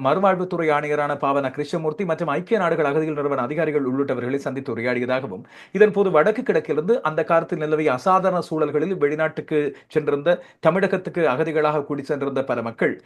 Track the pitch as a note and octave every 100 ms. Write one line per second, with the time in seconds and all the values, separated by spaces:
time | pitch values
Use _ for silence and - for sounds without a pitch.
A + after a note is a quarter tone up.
0 | C3+ E3+ G3 F#3 F#3 E3+ D#3+ D3 D3 D3
1 | D3 C#3+ C#3+ C#3 C3+ D3 D3 E3+ D#3 D#3
2 | F3+ D#3+ D#3+ D3+ F3+ A3 E3+ D#3+ D3 D#3
3 | D#3 D3 C#3+ C3+ B2 D#3 D#3+ D3 C#3 C3+
4 | C#3 B2 A#2+ C#3 C#3 C3 C3+ A#2 B2 B2
5 | B2 B2+ A2+ F#2 - - - F#3+ G#3 F#3
6 | F#3+ D#3 F#3 A3 - E3+ E3 D3+ E3+ A#3+
7 | D#3 D#3 D#3+ E3 D#3+ E3 D3+ D#3 D3+ B2
8 | F#3+ F#3 F#3 F3 - D#3 D3+ D3 F3 F3
9 | C#3+ D#3 D#3 D3+ - D3+ C#3+ - - D#3
10 | C#3+ C#3+ E3 F3 - _ D#3+ F#3 F#3+ F#3+
11 | F3 F3 D3+ B2+ D#3+ D#3 D3+ D3+ C#3+ C#3+
12 | B2+ C#3 C#3 C3 C3+ A#2+ A#2 - D3+ -